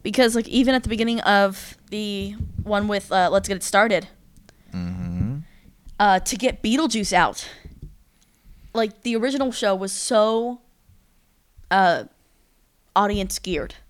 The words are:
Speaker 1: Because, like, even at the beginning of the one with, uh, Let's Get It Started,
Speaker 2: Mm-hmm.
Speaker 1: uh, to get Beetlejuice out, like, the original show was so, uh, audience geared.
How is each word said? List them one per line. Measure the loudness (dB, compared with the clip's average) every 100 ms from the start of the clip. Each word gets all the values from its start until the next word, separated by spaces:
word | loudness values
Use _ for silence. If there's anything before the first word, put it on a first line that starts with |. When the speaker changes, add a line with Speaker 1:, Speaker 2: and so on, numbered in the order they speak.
Speaker 1:
Because, | -2 2 2 2
like, | 0
even | 2 4
at | 2
the | 0
beginning | -2 -2 0
of | 4 4 4 0 -16 -20 _
the | -8 -6 -6 -8 -8 -8 -8
one | -2 0 0
with, | -2 0
uh, | 2 4
Let's | 2 0
Get | -6
It |
Started, | 0 2 4 2 -2 _ _ -20 -20 _ _
Speaker 2:
Mm-hmm. | -8 -6 -6 -6 -4 -4 -4 -12 -20 -20 _ -20 0
Speaker 1:
uh, | 2 4
to | 0 -2
get | -2 -2
Beetlejuice | 0 0 0 -2 0
out, | 2 2 -2 -16 -18 -20 -20 -20 -20 _ _ _ _ -20 -20 -8
like, | -4 -4 -4
the | -4 -2
original | 0 0 -2
show | 0 0 0
was | -4
so, | -6 0 4 4 2 -2 -8 _ _ _ _ _ _ _ _ _ -20 -2
uh, | 2 4 2 -4 _ _ _ _ _ _ _ _ 0
audience | 2 -2 -4 -6
geared. | -4 -6 -6 -14